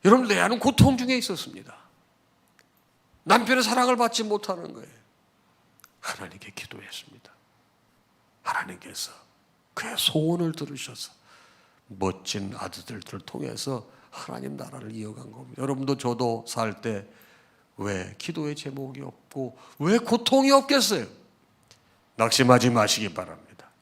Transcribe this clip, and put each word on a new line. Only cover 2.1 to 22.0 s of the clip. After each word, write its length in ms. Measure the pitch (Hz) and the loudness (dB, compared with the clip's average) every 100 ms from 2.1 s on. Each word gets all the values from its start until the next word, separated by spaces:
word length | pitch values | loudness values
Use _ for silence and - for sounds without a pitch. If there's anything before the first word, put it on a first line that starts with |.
| _ _ _ _ _ _ _ _ _ _ _ | _ _ _ _ _ _ _ _ _ _ _
남편의 400 | - 226 220 254 | 4 4 6 2
사랑을 340 | 214 247 247 240 | 2 2 2 2
받지 260 | 233 233 | 2 0
못하는 500 | 214 208 208 180 170 | -2 -2 -4 -8 -8
거예요. 260 | - - - _ _ _ _ _ _ _ _ - _ | -14 -18 -20 _ _ _ _ _ _ _ _ -20 _
하나님께 520 | - - 92 95 101 - | -12 -10 -12 -16 -18 -16
기도했습니다. 760 | - 104 98 - - - - _ _ _ _ _ _ _ _ _ _ _ | -16 -16 -16 -16 -18 -20 -20 _ _ _ _ _ _ _ _ _ _ _
하나님께서 680 | - - - 90 - - - - _ _ _ _ _ | -6 -6 -8 -14 -14 -12 -12 -14 _ _ _ _ _
그의 220 | - 113 117 | -10 -8 -2
소원을 560 | - 160 156 175 170 | 0 0 0 0 -2
들으셔서 580 | 151 143 139 - 120 - _ _ - - _ _ _ _ | -4 -10 -10 -14 -12 -14 _ _ -20 -20 _ _ _ _
멋진 680 | 98 95 90 - 104 98 98 | -4 -4 -4 -8 -8 -8 -10
아들들을 640 | 95 90 - 107 - 95 | -12 -12 -14 -14 -12 -16
통해서 680 | - - 135 - - 127 - - _ | -14 -10 -10 -8 -6 -8 -10 -20 _
하나님 460 | - - 123 135 143 | -16 -12 -10 -10 -10
나라를 360 | - 131 110 110 | -14 -14 -14 -12
이어간 360 | 107 107 - | -12 -14 -18
겁니다. 300 | 113 127 123 | -18 -18 -8
여러분도 360 | 135 135 135 135 | -4 -2 -2 -2
저도 480 | 123 117 123 113 - | -2 0 -2 -2 -6
살 340 | - 110 98 | -4 -4 -4
때 260 | 117 101 98 - - _ _ _ _ - | -6 -6 -8 -20 -20 _ _ _ _ -8
왜 320 | 98 95 95 - | -4 -4 -6 -12
기도의 400 | - 160 147 147 | -10 -6 -6 -8
제목이 440 | 143 135 135 135 | -10 -10 -12 -12
없고 560 | 139 - _ 139 131 - - - | -16 -18 _ -10 -10 -10 -20 -4
왜 180 | 147 233 | 2 2
고통이 520 | 233 233 233 269 269 | 4 0 4 6 8
없겠어요? 540 | 277 269 285 214 185 101 - _ _ _ _ _ - _ _ | 6 6 2 2 0 -4 -14 _ _ _ _ _ -20 _ _